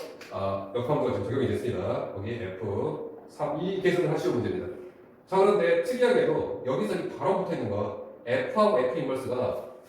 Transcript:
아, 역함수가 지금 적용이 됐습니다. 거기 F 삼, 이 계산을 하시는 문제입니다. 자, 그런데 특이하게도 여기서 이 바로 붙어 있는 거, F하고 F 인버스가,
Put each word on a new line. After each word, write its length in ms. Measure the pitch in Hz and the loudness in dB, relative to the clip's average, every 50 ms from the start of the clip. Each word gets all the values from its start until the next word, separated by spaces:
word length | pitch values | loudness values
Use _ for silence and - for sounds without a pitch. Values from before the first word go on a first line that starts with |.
| - - - - - - | -8 -10 -14 -16 -14 -10
아, 400 | - 98 98 98 98 - - - - | -8 -4 -2 -2 -2 -4 -4 -4 -4
역함수가 400 | 120 117 - 143 - - - - | -4 0 0 0 0 0 0 0
지금 160 | - - - | -2 -2 -2
적용이 180 | - - - - | 0 0 0 0
됐습니다. 600 | - - - - - - - - - - - - - | 0 -2 -2 -2 -2 -2 -2 -2 -2 -2 -4 -6 -6
거기 180 | 98 98 110 | -6 -6 -6
F 800 | 120 117 - - - - 113 98 95 - - 101 - - - - - - - - | -6 -6 -6 -8 -8 -6 -6 -4 -2 -2 -2 -2 -4 -6 -8 -10 -12 -14 -18 -14
삼, 320 | - - 147 147 151 165 | -8 -6 -4 -2 -2 -2
이 200 | 180 190 - - | -2 -2 -2 2
계산을 280 | - 180 - - 165 147 | 2 2 4 4 2 2
하시는 260 | - - - 120 - - | 2 0 0 0 0 0
문제입니다. 360 | 104 98 90 92 - - - - - - - - - - - - - - | 0 0 -2 -4 -4 -6 -8 -10 -14 -16 -18 -20 -20 -20 -20 -20 -8 0
자, 100 | 185 190 | 4 6
그런데 460 | 196 208 202 180 165 170 - - - | 6 6 6 6 6 4 4 4 4
특이하게도 800 | - 254 - 247 220 202 180 165 - 156 - - - - - - | 2 2 4 4 6 6 6 4 4 2 2 0 -2 -4 -4 -2
여기서 300 | 123 139 - 208 208 185 | -2 0 0 0 0 -2
이 140 | 170 - - | -2 -4 -6
바로 340 | - - - - 190 180 180 | -6 -2 0 2 2 2 0
붙어 120 | 170 160 | -2 -2
있는 140 | - 117 104 | -2 -2 -2
거, 320 | 101 104 107 - - - - - - - - | -2 -2 -2 -4 -4 -8 -10 -14 -16 -10 -4
F하고 540 | 120 127 - - - - 214 208 208 - 127 | 0 0 0 0 2 2 4 4 6 6 4
F 180 | 127 - - - | 2 2 0 0
인버스가, 680 | 139 135 131 131 - 117 123 123 - - - - - - - - - | -2 -2 -2 -2 -2 -2 -2 0 0 0 -2 -4 -6 -10 -14 -18 -20